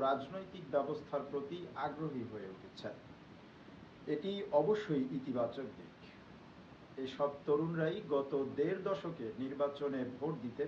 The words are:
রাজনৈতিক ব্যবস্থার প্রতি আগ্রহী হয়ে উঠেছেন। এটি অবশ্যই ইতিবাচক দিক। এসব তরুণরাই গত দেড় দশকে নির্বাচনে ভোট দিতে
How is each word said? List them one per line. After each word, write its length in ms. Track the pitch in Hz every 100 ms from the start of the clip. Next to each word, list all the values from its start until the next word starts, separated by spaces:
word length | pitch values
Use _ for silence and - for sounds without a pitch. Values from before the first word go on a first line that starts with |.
| 131
রাজনৈতিক 560 | 131 131 190 190 185 139 139
ব্যবস্থার 480 | 151 147 - 143 123
প্রতি 280 | 143 143 175 - - 147
আগ্রহী 380 | 147 156 131 107
হয়ে 200 | 107 95
উঠেছেন। 420 | 92 95 - - - - - - - - - - - - - -
এটি 180 | 147 196 202 - 147
অবশ্যই 420 | 160 - - 139 127 131
ইতিবাচক 500 | 131 123 113 135 117 -
দিক। 180 | - - - - - - - - - - - - 127
এসব 240 | - 143 - 151
তরুণরাই 500 | 147 165 165 160 202 165
গত 180 | 139 139 139 123 135
দেড় 220 | 165 190 180
দশকে 380 | - 170 - 113 110
নির্বাচনে 600 | 135 139 143 - 143 135 113 -
ভোট 160 | 151 - 123
দিতে 180 | -